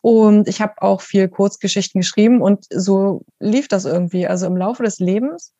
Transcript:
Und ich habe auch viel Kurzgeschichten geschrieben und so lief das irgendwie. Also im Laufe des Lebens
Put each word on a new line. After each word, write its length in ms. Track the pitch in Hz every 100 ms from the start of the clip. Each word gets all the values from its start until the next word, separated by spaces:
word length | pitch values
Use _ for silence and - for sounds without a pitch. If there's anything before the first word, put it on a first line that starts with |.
Und 460 | 233 226 214 208 208
ich 140 | -
habe 200 | 214 -
auch 200 | 190 190
viel 260 | - 196 190
Kurzgeschichten 720 | 185 196 - 196 202 190 190
geschrieben 400 | 180 - 220 247
und 240 | 185 202 _
so 560 | - 190 196 196 190 - _
lief 280 | 214 247 285
das 180 | 196 185
irgendwie. 420 | 170 175 185 175
Also 180 | 180 180
im 100 | 180
Laufe 280 | 185 247
des 160 | 226 -
Lebens 540 | 180 202 269 330 -